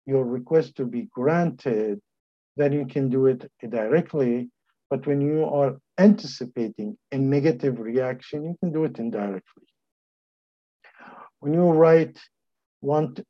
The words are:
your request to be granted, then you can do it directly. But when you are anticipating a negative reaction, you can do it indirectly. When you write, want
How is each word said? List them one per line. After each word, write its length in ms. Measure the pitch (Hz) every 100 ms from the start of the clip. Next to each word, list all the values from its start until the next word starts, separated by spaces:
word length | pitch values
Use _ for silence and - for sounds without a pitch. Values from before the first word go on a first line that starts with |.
| -
your 200 | 135 123
request 500 | 123 123 160 143 -
to 100 | 123
be 180 | 120
granted, 960 | 104 - 135 170 170 135 139 107 107 101 _ _ _ _ _ -
then 160 | 143
you 120 | 147 139
can 240 | 147 135
do 160 | 131 131
it 240 | 127 - _ 117
directly. 800 | 113 110 160 - 156 123 120 123 _ _ _ -
But 180 | 139 147
when 140 | 143
you 240 | 143 156 156
are 320 | 143 139 139 _ -
anticipating 1000 | 208 208 143 - 120 123 110 110 107 - -
a 60 | 135
negative 600 | 135 143 156 120 143 117
reaction, 640 | 110 123 127 131 - 151
you 120 | 160 170
can 120 | 180
do 120 | 156
it 160 | 156 135
indirectly. 640 | 117 110 101 95 _ _ _ _ _ _ _ _ _ _ _ _ _ _ - _ - - - _
When 140 | 143
you 180 | 165 175
write, 480 | 160 165 165 156 - - _ _ _ _ _
want 400 | 139 151 165 - -